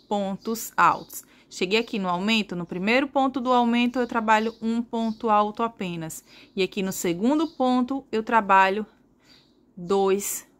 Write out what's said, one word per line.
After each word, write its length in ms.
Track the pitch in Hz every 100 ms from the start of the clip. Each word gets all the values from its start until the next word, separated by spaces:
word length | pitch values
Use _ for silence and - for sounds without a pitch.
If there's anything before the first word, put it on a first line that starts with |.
| -
pontos 640 | 208 196 190 - 226 - -
altos. 460 | 175 - - - - _ _
Cheguei 300 | - 180 214
aqui 220 | 233 226
no 80 | 185
aumento, 480 | 175 202 226 202 180
no 100 | 175
primeiro 400 | 180 190 247 269
ponto 340 | 277 269 269
do 120 | 247
aumento, 480 | 247 240 240 240 254
eu 80 | 240
trabalho 440 | 240 220 220 220 226
um 220 | 226 233
ponto 480 | 233 233 226 220 233
alto 320 | 208 208 208
apenas. 600 | 226 233 185 170 160 - - - - -
E 80 |
aqui 180 | 185 -
no 80 | 190
segundo 560 | 185 185 170 220 302 320
ponto, 580 | - 254 254 247 269 -
eu 140 | 220
trabalho 600 | 220 233 196 190 190 202 214 _ _ _ _ - _ _ _ -
dois 720 | 175 196 196 196 196 - - _